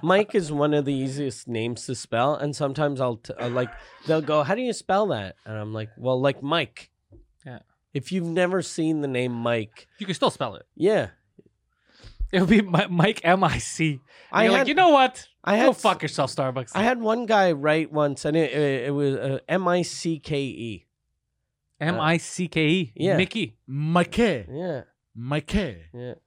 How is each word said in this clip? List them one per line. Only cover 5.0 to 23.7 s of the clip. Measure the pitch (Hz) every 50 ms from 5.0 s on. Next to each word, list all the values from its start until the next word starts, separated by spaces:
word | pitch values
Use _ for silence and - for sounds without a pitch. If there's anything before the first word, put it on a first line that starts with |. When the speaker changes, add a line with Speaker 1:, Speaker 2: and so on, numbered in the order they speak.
| 214
Speaker 1:
that?" | 202 151 110 98 95 - _ _
And | - 110
I'm | 107 107 107 110
like, | 110 110 107 110
"Well, | - 117 127 131 127
like | 131 139 135 139 -
Mike." | 143 160 170 147 - _ - - _ _ _ _ _ - - - _ _ _ _ 139 123 - _ _ _ _ _ _ _
If | 147 135 - 180
you've | 190 175
never | 170 165 175 180 175 185 190
seen | 160 - - - 160 156 160 156
the | 147 139
name | 131 123 123 123 120
Mike, | 117 117 117 120 117 107 104 _ - - _ _ _
Speaker 2:
You | 214
can | 190 180
still | - - -
spell | - - 139 117 98
it. | - - _ _
Speaker 1:
Yeah. | - 147 190 220 185 123 101 - _ _ _ _ _ - _ _ _ _ _ _ _ _ _ _ _ - - - _ - - -
Speaker 2:
It'll | 185 185 175
be | 226 220 220
Mi-, | 190 170 151 202 190
Mike | 175 175 160 202 - - -
M | 165 180 190 190
I | 160 123 120
C. | - - - - 151 160 147 131 _ _ _ - - - -
Speaker 1:
I | 190 214
Speaker 2:
You're | 226 -
like, | 262
Speaker 1:
had, | 277 226
Speaker 2:
"You | 294
know | 311 370 349
what? | 302 277 262 254 - - - _ _ _ _
Speaker 1:
I | - 196
Speaker 2:
Go | 214
Speaker 1:
had | 240 269
s-, | 233 -
Speaker 2:
fuck | - 214 180 156 -
yourself, | 147 - - 143 131 -
Starbucks." | - 139 131 127 131 127 - -
Speaker 1:
I | - 208
had | 233 254 240
one | 226 214 220 240 247
guy | 208 226 208 190 185 165
write | 143 139 151 151 160 160 - 151
once, | 151 151 143 139 - -
and | - 147
it, | 165 160 139 117
it, | 147 151 143 135 131 117 139
it |
was, | 143 143 143 139 135
uh, | 120 - 135 135 127 - -
M | 156 185 190 175
I | 175 180 170
C | - - - - 175 165 151
K | _ - 156 143 139
E. | 131 - - 117 117 107 85 _ _ _ _ _ _ _ _ _ _ _ _ _ _ _ _ _ _ _ _
Uh, | 151
Speaker 2:
M | 156 175 -
I | 151 156 170
C | 165 - - - - 180 165
K | - 160 156
E? | 151 165 190 180 117 -
Speaker 1:
yeah. | - 151 185 190
Speaker 2:
Mickey. | 160 185 185 - 226 190 117 - _ _
Speaker 3:
Mikey. | -